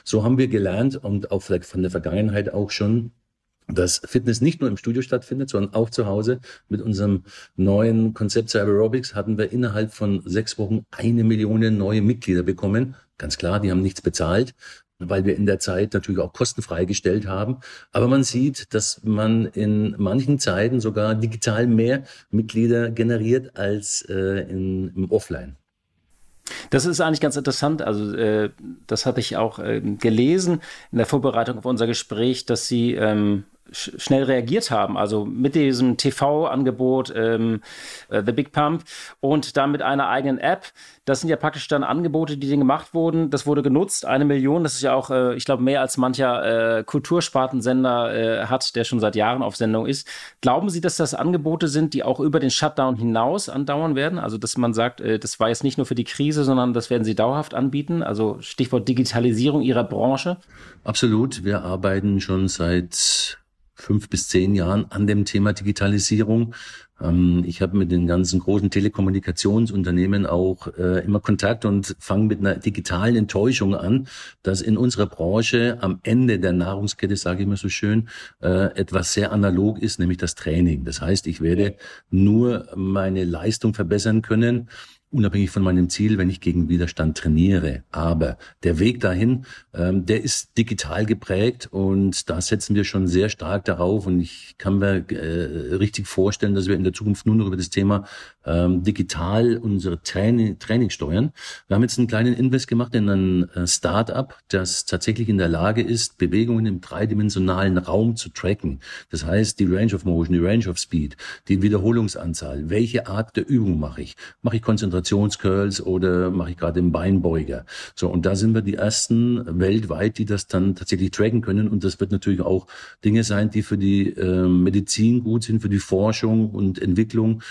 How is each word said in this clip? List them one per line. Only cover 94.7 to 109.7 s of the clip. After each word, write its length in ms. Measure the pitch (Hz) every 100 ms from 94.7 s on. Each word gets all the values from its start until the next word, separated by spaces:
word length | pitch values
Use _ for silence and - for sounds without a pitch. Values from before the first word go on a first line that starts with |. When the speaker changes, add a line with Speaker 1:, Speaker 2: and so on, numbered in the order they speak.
| 98
Speaker 1:
mir, 260 | 101 95 80
äh, 640 | - 80 82 78 80 64 92
richtig 320 | 104 - 101
vorstellen, 480 | - 98 101 104 98
dass 120 | 92
wir 80 | 95
in 80 |
der 80 | 92
Zukunft 340 | - 107 98 -
nur 100 | 110
noch 120 | 98
über 80 | 92
das 140 | 90
Thema, 340 | - 98 104 98 - - _ 73
ähm, 380 | 85 90 90
digital 720 | 95 - - 78 85 107 120 117
unsere 440 | 117 98 90 82
Training, 580 | - - 104 120 110 90
Training 300 | - 113 110
steuern. 420 | - 73 90 151 - - - -
Wir 80 | 98
haben 80 |
jetzt 140 | 120 -
einen 100 | 113
kleinen 260 | 110 123
Invest 340 | 117 131 131 -
gemacht 260 | 117 117
in 160 | 113 101
ein, 400 | 95 95 90 90
äh, 140 | 90 87
Start-up, 720 | - 87 98 113 120 135 - -
das 360 | 95 90 - -
tatsächlich 440 | 90 - 110 113
in 80 | 98
der 120 | 85
Lage 320 | 82 95 110
ist, 360 | 110 117 - -
Bewegungen 480 | 87 95 117 113 113
im 160 | 92
dreidimensionalen 960 | - 92 107 104 107 95 92 92 98 90
Raum 400 | 90 95 113 113
zu 100 | -
tracken. 540 | - 90 101 78 67 - - -
Das 160 | 85 76
heißt, 320 | 98 110 -
die 60 | 95